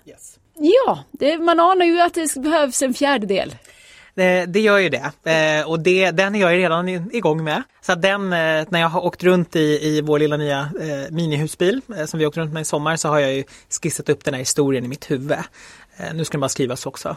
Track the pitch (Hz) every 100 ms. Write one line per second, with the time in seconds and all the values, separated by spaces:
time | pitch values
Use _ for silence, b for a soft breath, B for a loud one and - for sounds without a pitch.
0 | - - - - _ - 302 466 508 165
1 | 135 - 269 320 330 330 339 381 349 339
2 | 339 339 320 - 277 320 285 - 269 240
3 | 285 269 202 190 - - - B B B
4 | B - 185 180 175 185 214 202 180 131
5 | 139 - - 160 156 151 147 165 160 185
6 | 185 165 196 214 185 175 180 165 180 180
7 | 175 240 175 156 156 185 262 _ - 180
8 | 190 202 196 175 160 156 156 170 165 170
9 | 175 - 180 185 170 165 151 151 156 151
10 | 151 147 151 147 147 139 143 185 156 139
11 | 139 160 165 147 156 - 180 254 - 202
12 | 156 165 151 156 160 160 151 156 151 160
13 | 160 151 139 135 135 B B - 165 -
14 | 147 143 - 135 131 - 139 131 123 143
15 | - 139 139 - 165 - - - - -
16 | 87 160 160 151 135 - 131 127 - -
17 | -